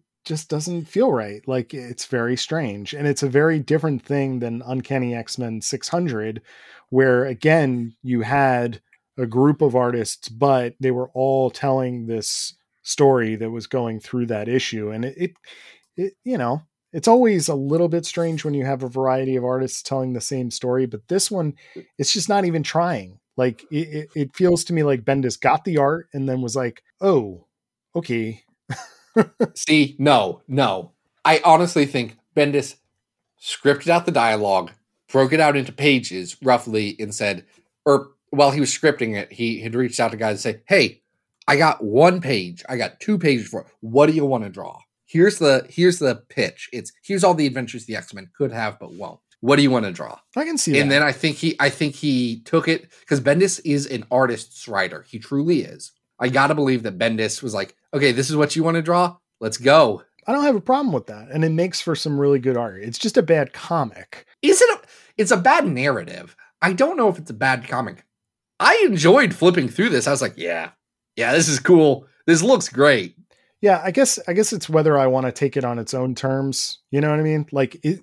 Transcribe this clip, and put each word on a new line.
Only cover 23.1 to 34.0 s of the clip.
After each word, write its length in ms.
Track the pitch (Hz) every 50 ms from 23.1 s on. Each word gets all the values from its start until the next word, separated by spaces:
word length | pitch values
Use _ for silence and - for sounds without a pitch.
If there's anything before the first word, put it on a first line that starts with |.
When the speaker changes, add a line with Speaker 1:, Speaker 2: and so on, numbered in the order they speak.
| 95 _ _ _ _
Speaker 1:
Like, 260 | - 127 127 117 - - -
it, 160 | 156 147 165
it, 220 | 156 151 151 151 - -
it 200 | 156 143 131 -
feels 280 | - 185 180 175 170 -
to 80 | - 175
me 100 | 160 151
like 200 | 143 135 123 107
Bendis 360 | - 135 139 131 120 - -
got 260 | - 123 147 156 -
the 120 | - 165
art 300 | 147 139 139 160 170 160 _ -
and 140 | 139 135 135
then 120 | 127 131
was 140 | 127 117 113
like, 280 | 135 127 117 - _ _ _ _ -
"Oh, 460 | 190 196 180 135 107 98 90 85 _ _ _ _ _ _ _ _ _ _ -
okay." 500 | 170 165 - 120 117 110 110 110 - _ _ _ _ _ -
<laughs> 60 | 127 - - - _ _ _ _ - 226 - - _ - 226 - -
Speaker 2:
See, 400 | - - - 156 151 147 139 143 -
no, 420 | 139 147 135 117 101 90 85 - _
no. 440 | - 131 139 131 107 95 92 82 - _ _ _ _ _ _ -
I 180 | 156 160 151 -
honestly 420 | 170 160 165 175 170 - 165 143
think 320 | 135 - 127 117 110 110 _ _ _ -
Bendis 400 | 151 147 143 143 143 143 - - _ _ _ _ _ _ _ _ _ _ _ _ _
scripted 460 | - - - - - 143 139 139 - 165
out 160 | 170 175